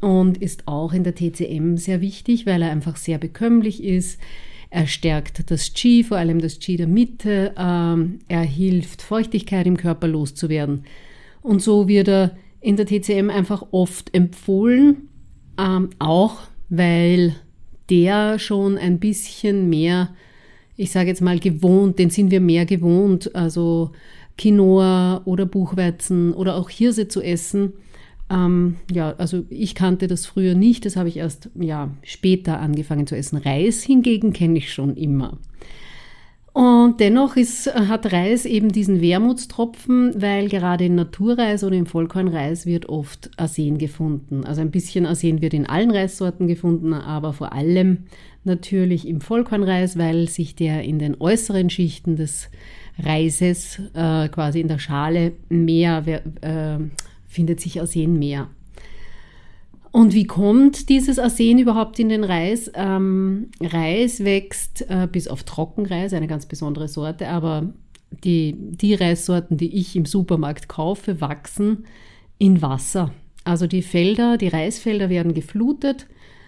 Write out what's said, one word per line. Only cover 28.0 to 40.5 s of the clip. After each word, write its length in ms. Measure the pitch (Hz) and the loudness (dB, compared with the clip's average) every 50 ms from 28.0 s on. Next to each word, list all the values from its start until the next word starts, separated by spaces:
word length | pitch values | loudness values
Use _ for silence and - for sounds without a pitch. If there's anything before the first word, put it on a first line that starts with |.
| - - - - - - | -20 -20 -16 -14 -8 -4
Ähm, 460 | 190 185 180 175 180 175 180 175 170 - - - | 0 0 2 2 2 2 2 0 -2 -4 -6 -6
ja, 220 | 180 175 160 156 151 - | -4 -2 -2 -4 -4 -4
also 260 | 170 165 180 180 170 - | -6 -4 -4 -6 -6 -8
ich 240 | - - 214 180 - | -8 -6 -6 -6 -4
kannte 320 | - 180 185 185 185 190 180 | -2 0 0 0 0 -2 -2
das 180 | 180 165 - | -4 -4 -6
früher 300 | - - 202 185 185 180 | -6 -4 -2 0 2 4
nicht, 320 | 180 202 240 233 - - 202 | 4 6 4 4 4 0 -4
das 80 | 175 | -4
habe 140 | 185 175 170 | -2 -2 -4
ich 80 | 165 147 | -4 -4
erst, 340 | 165 160 - - - - - | -6 -6 -8 -10 -14 -16 -10
ja, 380 | - 175 160 151 147 143 143 139 - | -6 -6 -4 -4 -4 -6 -8 -10 -12
später 580 | - - - - - 185 185 180 180 175 156 147 | -16 -18 -8 -2 2 2 2 2 0 -2 -4 -4
angefangen 460 | 151 151 147 151 151 - 156 147 143 | -2 -2 -2 -2 -4 -4 -4 -4 -4
zu 100 | 143 143 | -4 -4
essen. 220 | 120 139 - 151 143 | -8 -6 -6 -6 -4
Reis 460 | - 143 135 143 180 233 226 - - | -2 -2 -2 0 0 0 0 0 0
hingegen 500 | - 269 254 240 247 226 208 220 214 180 | 2 4 4 4 4 2 2 0 0 0
kenne 240 | - 175 165 165 160 | 2 2 2 2 2
ich 160 | 156 - - | 0 -4 -6
schon 220 | - 135 139 - | -4 -4 -2 -2
immer. 420 | 139 156 147 139 135 127 - - - - - - - - - - - - - - - - - - - - - - _ _ - - | -2 -2 0 0 0 -2 -4 -6 -12 -14 -16 -18 -18 -18 -18 -18 -18 -18 -18 -18 -20 -20 -20 -20 -20 -20 -20 -20 _ _ -4 2
Und 440 | 269 247 247 240 240 240 240 233 233 | 4 6 8 8 8 8 6 6 4
dennoch 360 | 214 202 220 254 277 269 - | 4 4 6 4 4 4 4
ist, 380 | 262 240 233 - - - 277 - | 2 2 2 0 -4 -6 -4 0
hat 400 | 240 208 196 220 220 226 208 185 | 0 0 2 0 0 -2 0 0
Reis 320 | 175 175 202 240 233 - | 0 2 2 0 0 0
eben 260 | - 233 214 214 214 | 0 0 2 2 2
diesen 300 | 185 220 202 196 196 175 | 2 2 2 2 2 2
Wermutstropfen, 1200 | 170 170 180 185 226 240 254 247 - - - - 233 233 233 - - - 247 247 247 247 233 208 | 4 4 4 4 2 2 0 0 -4 -8 -6 -4 -4 -4 -4 -6 -2 0 2 4 2 2 0 0
weil 280 | 196 202 202 202 202 | -2 0 0 0 0
gerade 360 | 202 | 0